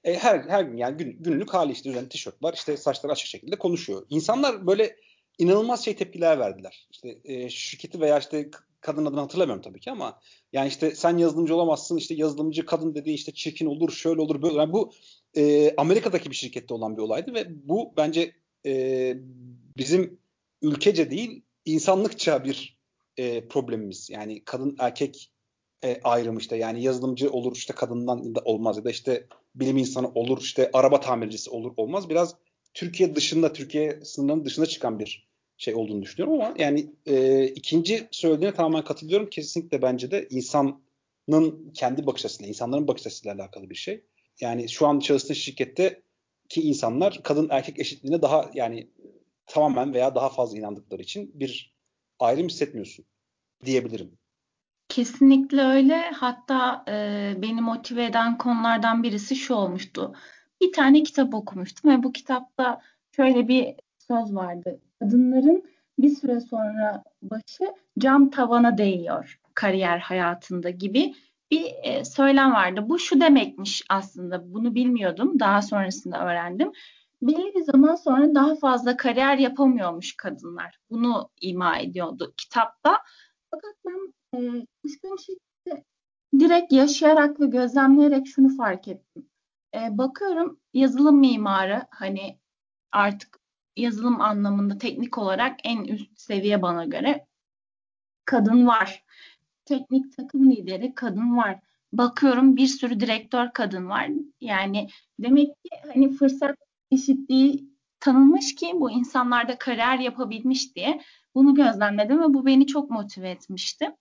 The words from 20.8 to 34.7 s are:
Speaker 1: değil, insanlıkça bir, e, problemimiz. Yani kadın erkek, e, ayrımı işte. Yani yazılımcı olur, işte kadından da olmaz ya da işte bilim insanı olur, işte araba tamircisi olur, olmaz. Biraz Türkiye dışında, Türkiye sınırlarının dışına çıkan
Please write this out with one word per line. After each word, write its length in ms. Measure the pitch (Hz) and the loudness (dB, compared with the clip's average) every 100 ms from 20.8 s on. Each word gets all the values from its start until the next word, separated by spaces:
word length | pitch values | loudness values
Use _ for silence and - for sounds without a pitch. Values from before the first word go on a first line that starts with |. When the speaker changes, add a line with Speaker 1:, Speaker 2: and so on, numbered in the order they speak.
| 202 165 151 | 0 2 -2
Speaker 1:
değil, 320 | 151 233 - _ _ | -4 -8 -14 _ _
insanlıkça 800 | - 156 175 190 214 - - 139 | -4 -2 2 0 0 -2 -2 -2
bir, 340 | 131 135 - _ _ _ _ - | -4 -8 -12 _ _ _ _ -8
e, 320 | 123 117 117 | -6 -6 -4
problemimiz. 600 | 143 123 110 101 90 - | -6 -4 -8 -8 -14 -16
Yani 340 | 104 107 107 | -14 -12 -14
kadın 320 | - 127 139 139 | -12 -8 -6 -4
erkek, 520 | 123 123 139 - - _ _ _ _ _ | -6 -4 -8 -8 -20 _ _ _ _ _
e, 160 | 127 123 | -8 -4
ayrımı 360 | 120 120 117 113 | 0 0 -2 -8
işte. 160 | - 113 | -8 -6
Yani 260 | 113 117 | -6 -4
yazılımcı 480 | 131 127 135 123 139 | -4 -2 -4 -4 -4
olur, 260 | 127 123 120 | -2 -6 -8
işte 160 | - | -12
kadından 640 | - 120 120 123 120 120 | -8 -6 -6 -4 -6 -6
da 60 | 113 | -6
olmaz 320 | 120 110 113 104 | -4 -2 -2 -4
ya 80 | |
da 60 | 117 | -6
işte 360 | 113 - 120 - - _ | -6 -4 -6 -6 -20 _
bilim 220 | 131 131 135 | -6 -2 0
insanı 320 | 123 127 127 | -2 -4 -6
olur, 260 | 117 120 131 | -4 -4 -4
işte 300 | - - 127 | -4 -2 2
araba 280 | 131 131 139 | 4 4 4
tamircisi 500 | 135 120 110 107 - | 0 -4 -4 -10 -12
olur, 220 | 120 120 123 | -12 -10 -6
olmaz. 320 | 110 185 175 | -6 -6 -2
Biraz 280 | 160 170 - _ _ _ | -2 -2 -6 _ _ _
Türkiye 400 | - 175 175 180 | -14 -12 0 0
dışında, 380 | 147 - 160 160 | 0 -2 0 0
Türkiye 480 | - 139 151 151 - | -2 -8 -4 -4 -6
sınırlarının 400 | - - 139 156 | -12 -4 -2 -2
dışına 220 | 143 143 | -4 -4
çıkan 320 | 160 | -4